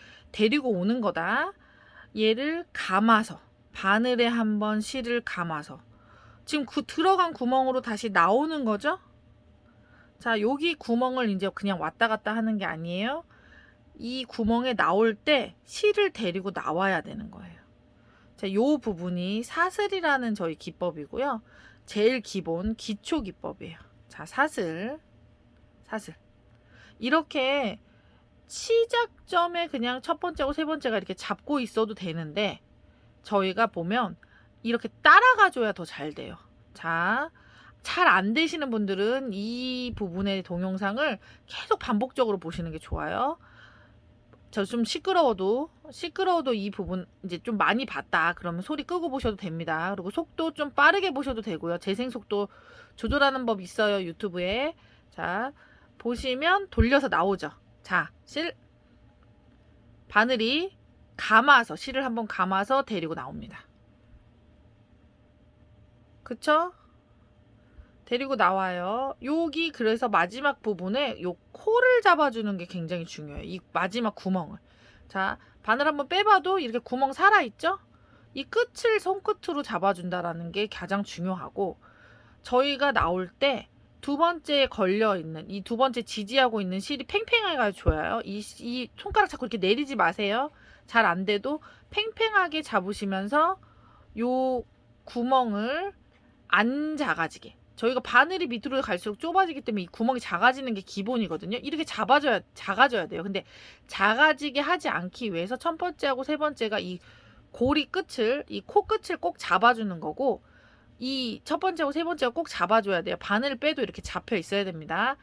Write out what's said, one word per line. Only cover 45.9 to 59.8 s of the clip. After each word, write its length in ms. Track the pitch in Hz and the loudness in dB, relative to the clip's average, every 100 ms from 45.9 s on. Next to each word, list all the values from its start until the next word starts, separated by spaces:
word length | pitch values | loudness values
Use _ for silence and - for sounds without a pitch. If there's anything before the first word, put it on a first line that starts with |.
시끄러워도 600 | 254 339 311 370 349 262 | -10 -8 -2 2 2 2
이 160 | 226 202 | -2 -4
부분 380 | 196 175 185 175 _ | -6 -6 -6 -8 _
이제 140 | 190 175 | -10 -8
좀 180 | - 214 | -4 0
많이 280 | 156 208 269 | 2 2 -2
봤다 480 | - - 175 165 | -8 -2 2 2
그러면 280 | 175 175 170 | 0 -4 -6
소리 220 | 190 302 | -6 -6
끄고 260 | - 359 330 | -4 -4 -4
보셔도 280 | 262 247 202 | -4 -4 -4
됩니다. 540 | 190 165 165 160 175 196 | -6 -6 -4 -2 -2 -6
그리고 160 | 180 | -6
속도 420 | 262 330 - 320 | -6 -6 -4 -6
좀 180 | 311 294 | -4 -4
빠르게 400 | 262 294 392 370 | 4 6 6 2
보셔도 300 | 277 277 226 | -2 -4 -4
되고요. 360 | 220 160 165 175 | -6 -4 -4 -4
재생 320 | 196 202 254 | -2 -4 -4
속도 400 | 240 - 202 202 - - - - - | -8 -4 -2 -2 -6 -20 -20 -20 -8
조절하는 480 | 226 277 277 262 240 | 0 4 4 2 -2
법 160 | 214 | -4
있어요, 440 | 175 - 214 202 180 | -4 0 2 2 -2
유튜브에. 680 | 165 208 175 180 220 294 330 _ _ _ | -6 -6 -4 -2 -2 -4 -6 _ _ _
자, 440 | - 170 185 254 294 - - _ - | -8 -4 -4 -6 -8 -20 -20 _ -8
보시면 720 | 233 240 269 254 311 392 392 | -6 -4 -2 0 2 2 2
돌려서 380 | - 226 277 269 | 0 4 4 4
나오죠. 440 | - 185 196 151 - _ _ | 2 0 0 -4 -12 _ _
자, 280 | - 180 151 - - | -4 -2 -2 -8 -10
실, 300 | 285 330 - _ _ _ _ - _ _ _ _ _ _ _ | -6 -6 -8 _ _ _ _ -20 _ _ _ _ _ _ _